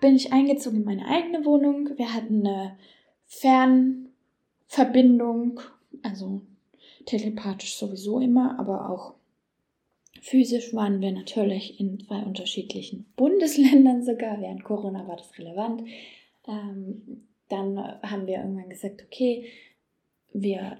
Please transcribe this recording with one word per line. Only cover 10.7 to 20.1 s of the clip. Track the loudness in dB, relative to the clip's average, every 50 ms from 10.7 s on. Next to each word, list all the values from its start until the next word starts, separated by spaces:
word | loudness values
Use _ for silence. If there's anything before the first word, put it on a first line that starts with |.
| -4
waren | -2 0 0 0 0
wir | -2 -4 -4
natürlich | -6 -10 -8 -4 -2 0 0 -2 -2 -6 -10 -8 -6
in | -6 -6 -6 -8
zwei | -10 -10 -10 -8 -8
unterschiedlichen | -8 -8 -8 -8 -8 -8 -8 -10 -10 -10 -12 -12 -12 -14 -14 -16 -16 _
Bundesländern | 0 0 2 2 2 0 0 2 4 6 8 8 8 8 8 6 2 0
sogar. | -4 -4 -4 -4 -6 -8 -8
Während | -8 -10 -12 -12 -8
Corona | -8 -8 -6 -6 -8 -8 -8 -10 -12
war | -14
das | -16 -16 -20 _ -18
relevant. | -18 -12 -10 -8 -6 -6 -6 -8 -10 -14 -16 -18 -20 -20 -20 _ _ _ _ _ _
Ähm, | -12 -12 -10 -10 -12 -12 -12 -12 -12 -12 -14 -16 -18 -20 -20 -20 _ _ _ _ _
dann | -8 -6 -4 -6 -6 -6 -8 -10 -12 -14 -12
haben | -10 -8 -8 -6
wir | -6 -6 -6
irgendwann | -6 -8 -8 -10 -10 -14
gesagt, | -14 -12 -12 -12 -12 -12 -18
okay, | _ -6 -2 -2 -2 -2 -2 -8 -14 -20 -20 -20 _ _ _ _ _ _ _ _ _